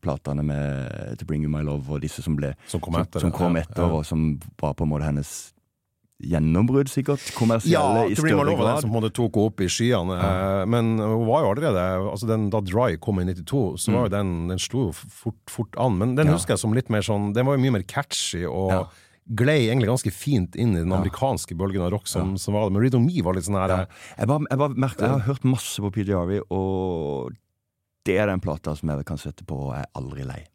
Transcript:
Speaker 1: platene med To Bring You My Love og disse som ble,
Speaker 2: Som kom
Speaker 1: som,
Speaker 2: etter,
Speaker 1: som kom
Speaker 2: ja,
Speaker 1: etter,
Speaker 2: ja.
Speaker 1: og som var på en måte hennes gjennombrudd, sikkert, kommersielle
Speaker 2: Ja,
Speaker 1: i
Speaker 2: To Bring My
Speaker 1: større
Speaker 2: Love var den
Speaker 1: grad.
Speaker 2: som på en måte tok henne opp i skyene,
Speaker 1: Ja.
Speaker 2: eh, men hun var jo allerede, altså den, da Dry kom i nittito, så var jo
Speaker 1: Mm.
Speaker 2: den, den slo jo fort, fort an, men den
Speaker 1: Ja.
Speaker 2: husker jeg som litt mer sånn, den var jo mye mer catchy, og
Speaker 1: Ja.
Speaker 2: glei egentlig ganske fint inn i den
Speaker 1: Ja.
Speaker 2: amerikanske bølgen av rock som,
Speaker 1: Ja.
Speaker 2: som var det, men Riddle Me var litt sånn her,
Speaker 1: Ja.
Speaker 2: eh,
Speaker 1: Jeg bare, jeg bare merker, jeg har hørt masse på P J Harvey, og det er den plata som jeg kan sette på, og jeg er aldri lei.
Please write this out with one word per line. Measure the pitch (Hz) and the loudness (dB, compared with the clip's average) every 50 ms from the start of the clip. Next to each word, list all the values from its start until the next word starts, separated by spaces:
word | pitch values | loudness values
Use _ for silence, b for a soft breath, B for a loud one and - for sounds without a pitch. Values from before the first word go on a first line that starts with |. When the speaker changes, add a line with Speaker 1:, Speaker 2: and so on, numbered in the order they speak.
| - | -2
Speaker 1:
platene | 90 73 71 _ 71 71 71 73 | -2 -4 -4 _ -4 -2 -2 0
med | 76 73 71 71 71 69 67 65 62 - - - - - - | -2 -2 -2 -2 -4 -4 -6 -6 -8 -8 -10 -8 -10 -10 -10
To | - | -6
Bring | - 78 76 76 | -4 -2 -2 0
You | 76 | -2
My | 76 76 76 | -2 -2 -2
Love | 73 73 73 67 67 | -2 -4 -4 -4 -4
og | 76 71 71 | -6 -4 -4
disse | 76 - - - | -6 -8 -6 -4
som | 85 78 71 | -2 -2 -2
ble, | 73 71 73 B B - | -2 -4 -6 B B -6
Speaker 2:
Som | - 90 | -6 -6
kom | - - 82 | -4 -2 0
Speaker 1:
som, | 82 90 | 0 -2
Speaker 2:
etter, | 85 - 87 73 | 0 -2 0 0
Speaker 1:
som | 82 80 | 0 2
kom | - 90 90 87 85 | 2 2 2 2 0
Speaker 2:
ja, | 80 | -2
Speaker 1:
etter, | - - - 85 | -2 -2 0 2
Speaker 2:
ja. | 85 80 78 | 2 2 0
Speaker 1:
og | 76 | -2
som | - 82 78 78 78 73 67 - - - _ - | -2 0 0 2 0 0 -2 -6 -14 -10 _ -4
var | 73 71 - | -4 -2 0
på | 80 | -2
en | 76 76 | 0 0
måte | 73 73 76 | 0 0 0
hennes | 71 71 69 - - - - - _ _ _ _ _ _ _ _ _ _ _ _ _ _ | -2 -2 -2 -4 -8 -14 -14 -16 _ _ _ _ _ _ _ _ _ _ _ _ _ _
gjennombrudd, | - - 82 80 78 78 80 87 107 120 127 139 143 139 | -6 -2 0 2 2 4 4 4 4 4 4 2 2 2
sikkert, | - - 135 147 143 139 - - - - | -2 -4 0 0 -2 -2 -4 -8 -2 0
kommersielle | 120 113 117 113 104 160 175 160 147 135 120 113 113 | 2 4 4 2 4 2 2 4 4 4 4 4 2
Speaker 2:
Ja, | 92 | 2
Speaker 1:
i | 101 | 2
Speaker 2:
To | 113 151 | 2 2
Bring | 160 - | 4 4
My | 98 - | 4 4
Speaker 1:
større | - | 2
Speaker 2:
Love | - - | 2 2
var | 117 113 | 2 2
den | 123 | 2
Speaker 1:
grad. | 151 147 | 2 0
Speaker 2:
som | 110 | 0
på | 110 | 0
en | 117 107 | 0 0
måte | 110 - | 0 0
tok | - 120 107 - 110 | 0 -2 0 2 2
henne | 101 110 | 2 2
opp | 98 - 98 | 2 0 -2
i | 87 | -2
skyene, | - - 117 120 123 104 85 90 92 87 | 0 0 2 2 2 2 0 0 0 0
Speaker 1:
Ja. | 90 98 95 92 95 98 95 98 95 | 2 2 2 2 0 0 0 0 0
Speaker 2:
eh, | |
men | 101 117 120 117 113 113 110 | 2 2 2 2 2 0 0
hun | 107 107 110 113 117 | 0 0 0 0 2
var | 110 120 151 156 | 2 2 2 2
jo | 107 98 | 2 0
allerede, | 131 156 156 110 92 87 92 95 92 95 104 - | 0 0 0 2 2 0 0 0 0 -2 -4 -4
altså | 101 123 110 | -4 -2 0
den, | 113 113 107 101 | 0 0 0 0
da | 98 110 | 0 -2
Dry | 101 95 90 113 123 123 82 80 | -2 0 0 2 2 2 0 -2
kom | - - 101 92 | -2 -2 0 0
i | 90 | 0
nittito, | 92 90 90 85 - - 143 120 92 - - | -2 -2 -4 -6 -4 -2 0 0 0 -2 -4
så | - - 104 | -2 0 2
var | - 123 104 | 2 2 0
jo | 92 | 0
Speaker 1:
Mm. | |
Speaker 2:
den, | 101 101 95 87 85 82 87 | -2 -2 -2 -2 -2 -2 -4
den | 92 95 | -4 -4
slo | - - - 127 135 | -4 -4 -2 -2 -2
jo | 92 80 | -2 -4
fort, | - - - - - - 117 110 _ _ - | -6 -14 -20 -20 -10 -10 -10 -10 _ _ -16
fort | - - 113 - - - | -6 -6 -6 -6 -2 -2
an, | 117 131 104 90 | 0 2 2 2
men | 101 123 123 | 2 2 2
den | 135 156 | 4 4
Speaker 1:
Ja. | 151 156 | 4 4
Speaker 2:
husker | 170 - - 120 | 2 2 0 0
jeg | - | 0
som | - 113 107 | 2 2 2
litt | 123 127 - | 0 0 0
mer | 113 107 98 | 0 0 0
sånn, | - 107 101 101 104 101 | 0 0 0 0 0 0
den | 113 127 | 2 2
var | 135 143 | 2 2
jo | 135 127 | 2 2
mye | 135 123 | 2 2
mer | 101 90 | 0 -2
catchy, | - - 139 143 _ - - - - - 87 87 | -2 -4 -4 -4 _ -4 -6 -4 -4 -4 -4 -4
og | 82 64 87 95 95 | -4 -2 -2 0 2
Speaker 1:
Ja. | 95 92 92 b b b b b b b b - 117 | 2 2 0 b b b b b b b b -8 0
Speaker 2:
glei | 107 131 135 156 151 120 110 | 2 4 4 4 4 4 4
egentlig | 117 139 123 | 4 2 2
ganske | 101 120 127 - 107 | 2 2 0 0 -4
fint | - - - 143 147 113 90 - - | -6 -4 -2 0 2 2 2 0 -2
inn | - 113 120 101 | 0 0 2 2
i | 85 | 2
den | 82 85 | 2 2
Speaker 1:
Ja. | 92 98 | 2 2
Speaker 2:
amerikanske | 98 98 80 - 131 135 139 135 - - 87 | 0 0 0 0 0 0 0 -2 -4 -6 -4
bølgen | 82 95 98 95 98 87 | -2 -2 -2 0 0 0
av | 87 92 | 0 -2
rock | 104 - - | -2 -4 -4
som, | - 98 90 95 95 | -2 -2 0 0 -2
Speaker 1:
Ja. | |
Speaker 2:
som | 95 - - 101 | -4 -4 -2 0
var | 104 110 101 | 0 2 2
det, | 95 | 2
men | 101 117 | 2 2
Riddle | 131 127 123 | 4 4 4
Me | 117 160 180 165 92 | 4 4 2 2 0
var | 87 92 | 0 0
litt | 92 80 | -2 -2
sånn | 82 101 98 | -2 0 0
her, | 92 92 | 2 2
Speaker 1:
Ja. | 92 92 92 | 2 0 0
Speaker 2:
eh, | B B B B B B B | B B B B B B B
Speaker 1:
Jeg | - | 0
bare, | 107 143 151 147 - | 2 2 2 0 0
jeg | 131 131 | 0 0
bare | 143 147 131 | 0 0 2
merker, | 117 131 131 - - - | 0 0 0 0 0 0
jeg | 120 | 2
har | 135 139 104 117 139 | 2 2 2 0 -2
hørt | 127 - | 0 2
masse | 127 135 123 - - - - | 2 2 2 -2 -6 -6 -4
på | 101 101 95 | -4 -2 0
P | 110 101 | 0 0
J | 95 101 | 2 2
Harvey, | 92 87 87 98 104 - _ | 2 2 0 0 -2 -2 _
og | 90 95 95 95 95 92 95 92 87 82 78 71 71 67 60 64 - - _ _ _ _ _ _ _ _ _ _ _ _ _ | -2 -2 0 0 0 0 0 -2 -2 -2 -2 -4 -4 -4 -6 -8 -10 -14 _ _ _ _ _ _ _ _ _ _ _ _ _
det | - 92 95 | 2 2 4
er | 107 | 4
den | 104 95 90 | 2 0 -2
plata | - 95 73 78 _ 80 76 | -2 -4 -4 -4 _ -6 -6
som | 73 - 80 | -4 -2 -4
jeg | 76 69 71 | -2 -2 -4
kan | - 82 69 | -6 -8 -8
sette | - 76 73 - - | -8 -10 -12 -12 -10
på, | - 78 | -10 -8
og | 67 69 69 62 | -6 -6 -6 -6
jeg | 67 69 | -8 -10
er | - _ 67 | -10 _ -10
aldri | 65 65 - 69 67 | -10 -10 -8 -10 -10
lei. | - - 78 80 - _ | -10 -10 -12 -14 -18 _